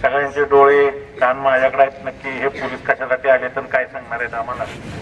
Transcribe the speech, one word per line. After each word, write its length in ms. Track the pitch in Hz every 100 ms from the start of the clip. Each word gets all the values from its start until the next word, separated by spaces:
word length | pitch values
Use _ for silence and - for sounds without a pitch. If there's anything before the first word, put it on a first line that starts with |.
सगळ्यांचे 420 | 135 135 139 139
डोळे, 460 | 143 139 139 143 139
कान 480 | - - - 127 135
माझ्याकडे 440 | 135 131 131 135
आहेत. 240 | 135 - 131
नक्की 240 | 127 135
हे 180 | 131 139
पोलीस 380 | - 131 127 -
कशासाठी 440 | - 135 127 139
आले 180 | 131 127
तर 140 | 127
काय 240 | 127 131 123
सांगणार 340 | 135 123 117
आहेत 120 | 120
आम्हाला. 300 | 117 117 120 110 - - -